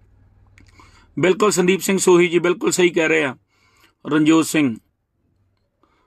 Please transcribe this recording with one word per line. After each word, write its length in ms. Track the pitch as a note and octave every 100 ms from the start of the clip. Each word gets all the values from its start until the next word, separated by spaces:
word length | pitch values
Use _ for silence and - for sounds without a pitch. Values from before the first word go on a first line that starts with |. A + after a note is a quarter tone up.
| _ _ _ _ _ _ _ _ - _ _ C#3
ਬਿਲਕੁਲ 320 | F3 F#3 G#3+
ਸੰਦੀਪ 300 | F3 F3+ F#3
ਸਿੰਘ 180 | - F#3+
ਸੋਹੀ 300 | F#3 F3 F3
ਜੀ, 100 | E3+
ਬਿਲਕੁਲ 320 | F3 F3+ C#4+
ਸਹੀ 200 | F#3 F3+
ਕਹਿ 180 | E3 D#3+
ਰਹੇ 160 | D#3+
ਆ। 120 | C#3 B2+ _ _ _ _ _ _ -
ਰਣਜੋਤ 400 | D#3 D3+ D#3+ D3
ਸਿੰਘ, 300 | D#3+ C3+ A2 _ _ _ _ _ _ _ _ _ _ _ _